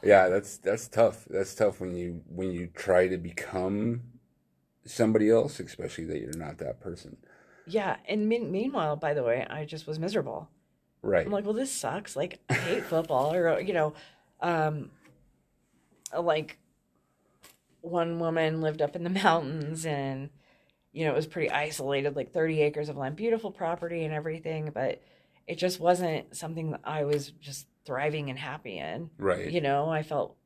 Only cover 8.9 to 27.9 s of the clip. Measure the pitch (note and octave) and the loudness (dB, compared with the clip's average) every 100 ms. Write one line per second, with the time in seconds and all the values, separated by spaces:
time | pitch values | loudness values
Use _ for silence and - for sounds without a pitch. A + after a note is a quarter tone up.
8.9 | D3 D#3 D3 B2 A#2+ - D3 D3+ D#3+ - | 0 0 0 2 2 0 -6 -8 -10 -8
9.9 | D#3 E3 G#3 C3+ - - _ _ _ _ | -4 -2 -2 -2 -6 -10 _ _ _ _
10.9 | _ - F#3 E3 G3+ G#3 G#3+ C4+ - A#2+ | _ 2 2 4 -2 0 -2 -2 -4 -4
11.9 | E3 G3+ - F3 - - B2 D3 F3 - | -4 -6 -4 -4 -6 -2 -2 0 -2 0
12.9 | D#3+ D#3+ C#3 C#3+ F3 E3+ D#3 F#3 F3 D3+ | 0 2 2 2 4 4 2 2 2 2
13.9 | D3+ - _ _ _ F3 E3+ D#3 D3+ - | -2 -20 _ _ _ 0 2 2 0 -8
14.9 | - - _ _ _ _ _ _ _ _ | -14 -20 _ _ _ _ _ _ _ _
15.9 | _ - D3+ E3+ D#3 D#3 - _ _ _ | _ -8 -4 0 0 -2 -12 _ _ _
16.9 | _ _ _ _ _ - _ _ _ E3+ | _ _ _ _ _ -20 _ _ _ -4
17.9 | F3 E3 E3+ E3 E3 D#3+ D#3+ D#3 D#3 D3 | 0 0 0 0 2 2 2 0 0 -2
18.9 | F3 E3+ F#3+ F#3+ E3 C#3 D#3+ D3+ D#3+ D#3+ | -2 -2 2 4 4 2 -4 -4 -4 -2
19.9 | D3 C#3 C3+ C#3+ - _ _ _ _ _ | -2 -2 -4 -8 -14 _ _ _ _ _
20.9 | - D#3+ C3+ D#3+ F3+ D#3 C#3+ D3+ D3+ C#3 | -2 0 2 0 -2 0 0 -2 -4 -2
21.9 | C#3 C#3+ C#3+ B2+ F3 D#3+ D#3 D3 D3 D3 | 0 0 -2 -4 0 0 4 2 2 -6
22.9 | C#3 C3+ D#3 A3+ A3 A3 - E3+ E3+ E3+ | -4 -6 -4 0 0 -2 -6 -4 -4 -4
23.9 | E3+ D#3 D#3 D#3 D#3+ D#3+ D#3+ D#3 D3 B2+ | -4 -2 -4 -4 -6 -6 -6 -6 -4 -4
24.9 | - _ _ _ _ - E3 F#3 F#3 E3+ | -4 _ _ _ _ -12 -2 -2 0 4
25.9 | F3+ F3 D#3 - - D#3+ D#3+ D#3+ - - | 4 4 -2 -4 -12 -8 -6 -4 -6 -4
26.9 | D#3 C#3+ D3 C#3+ - C#3+ C3+ - _ - | -2 0 0 -2 -14 -14 -14 -16 _ -8